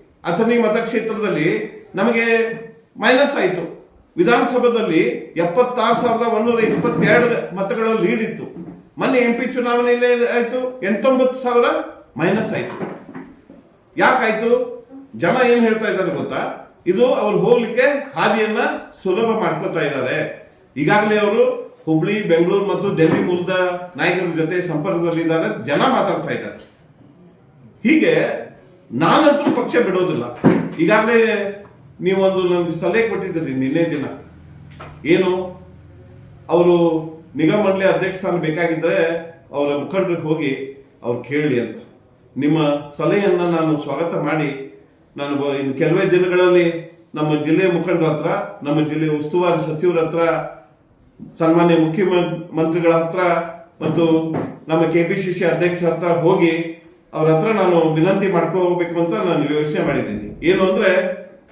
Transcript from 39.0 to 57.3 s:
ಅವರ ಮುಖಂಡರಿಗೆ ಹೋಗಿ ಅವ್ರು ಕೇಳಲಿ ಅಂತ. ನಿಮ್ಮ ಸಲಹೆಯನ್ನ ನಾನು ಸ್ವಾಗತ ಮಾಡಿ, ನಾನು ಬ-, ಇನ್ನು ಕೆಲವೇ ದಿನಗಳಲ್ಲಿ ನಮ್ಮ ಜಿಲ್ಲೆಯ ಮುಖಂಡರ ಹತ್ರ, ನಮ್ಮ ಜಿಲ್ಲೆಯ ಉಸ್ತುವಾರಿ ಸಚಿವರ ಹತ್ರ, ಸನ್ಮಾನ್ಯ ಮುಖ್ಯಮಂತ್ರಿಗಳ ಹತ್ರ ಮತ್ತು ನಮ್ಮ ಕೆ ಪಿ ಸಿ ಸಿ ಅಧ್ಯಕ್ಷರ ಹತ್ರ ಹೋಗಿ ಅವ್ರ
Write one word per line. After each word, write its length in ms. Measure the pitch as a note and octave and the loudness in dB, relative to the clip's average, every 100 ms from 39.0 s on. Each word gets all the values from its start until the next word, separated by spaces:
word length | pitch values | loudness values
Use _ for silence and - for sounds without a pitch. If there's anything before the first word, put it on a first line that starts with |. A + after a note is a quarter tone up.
| E3 E3+ - - - | 0 -2 -8 -18 -8
ಅವರ 260 | C#3 C#3+ C#3+ | -2 -2 -2
ಮುಖಂಡರಿಗೆ 440 | C3 F#3+ F3+ D#3+ | -2 -2 -2 -2
ಹೋಗಿ 640 | D#3 D#3 C#3 C3 - - - _ | -2 -2 -2 -4 -8 -14 -20 _
ಅವ್ರು 200 | A#2 A#2+ | -6 -6
ಕೇಳಲಿ 360 | - D3 D3 A#2+ | -4 -2 0 -2
ಅಂತ. 180 | G#2+ - - - _ _ _ C3 | -4 -8 -18 -20 _ _ _ -2
ನಿಮ್ಮ 200 | D3 D#3 D3 C#3+ - - | 0 2 2 -2 -6 -4
ಸಲಹೆಯನ್ನ 440 | D#3 G3+ G3 F3 | 0 2 2 2
ನಾನು 360 | F3 E3 D#3 D3 | 0 0 0 -2
ಸ್ವಾಗತ 380 | C#3+ C#3 E3+ F3 | -4 -4 -4 -4
ಮಾಡಿ, 640 | D3+ D#3+ C#3 C3+ - - _ _ _ C#3+ | -2 -2 -2 -6 -14 -18 _ _ _ -10
ನಾನು 180 | C#3+ C#3 | -6 -2
ಬ-, 200 | C#3+ C#3 | -2 -2
ಇನ್ನು 180 | C3+ | -4
ಕೆಲವೇ 380 | B2+ D#3 F#3 E3+ | 0 0 2 2
ದಿನಗಳಲ್ಲಿ 840 | F3+ F3+ F3+ F3+ F3 E3+ E3 - - _ D3+ | 2 4 4 4 4 2 -2 -10 -20 _ -4
ನಮ್ಮ 280 | D3+ D3+ | -2 0
ಜಿಲ್ಲೆಯ 280 | D3 F3 F#3 | 2 2 2
ಮುಖಂಡರ 340 | E3+ F3 E3+ D#3 | 0 0 0 0
ಹತ್ರ, 220 | D3+ E3 - - - C#3+ | 0 -2 -4 -6 -8 -2
ನಮ್ಮ 200 | D#3 D3 | 0 0
ಜಿಲ್ಲೆಯ 300 | D3+ D#3 D3+ | -2 -2 -2
ಉಸ್ತುವಾರಿ 580 | - F3+ F3 D#3+ D#3 D#3 | -2 0 0 0 -2 -2
ಸಚಿವರ 300 | F3+ E3 D#3 | 0 0 0
ಹತ್ರ, 140 | E3 E3 D#3 - - - _ _ _ _ - - - | 0 0 0 -6 -14 -20 _ _ _ _ -20 -16 0
ಸನ್ಮಾನ್ಯ 380 | E3 E3+ F3 E3 | 2 4 4 4
ಮುಖ್ಯಮಂತ್ರಿಗಳ 1120 | D#3 G#3 F3+ F3 D#3+ - - D#3 E3 F3 E3+ | 2 0 2 2 0 -6 -6 -2 -2 2 2
ಹತ್ರ 280 | E3 D#3+ F#3 F3 E3+ - - - - D#3 | 2 0 -2 0 0 -4 -12 -20 -6 -2
ಮತ್ತು 480 | E3 D#3+ D#3+ D#3+ D#3 - - - | 0 2 2 0 -6 -8 -10 -2
ನಮ್ಮ 240 | D#3+ D#3 | 0 2
ಕೆ 120 | E3+ | 2
ಪಿ 120 | E3 G3 | 0 -2
ಸಿ 180 | F#3 | -4
ಸಿ 120 | E3 E3+ | -2 0
ಅಧ್ಯಕ್ಷರ 400 | D#3+ F3 F3 E3+ | 0 0 0 -2
ಹತ್ರ 220 | D#3+ F3 | -2 0
ಹೋಗಿ 760 | D#3 E3 F3+ E3 E3 E3 - - - _ | 0 2 2 2 0 -6 -12 -20 -20 _
ಅವ್ರ 180 | D#3 D#3 | -2 2